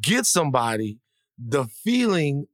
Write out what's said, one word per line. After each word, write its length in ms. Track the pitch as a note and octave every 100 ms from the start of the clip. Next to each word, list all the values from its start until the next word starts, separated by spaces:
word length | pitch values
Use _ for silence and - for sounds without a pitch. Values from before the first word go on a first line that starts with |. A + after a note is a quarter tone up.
get 240 | G#2+ A#3+ A#3
somebody, 720 | F3+ D#3 C3 A#2 A2 A2 G#2+ _ _ _ -
the 280 | A#2+ C#3+ B2
feeling 840 | - G#3 B3 A#3 F#3 D3 C#3 C#3+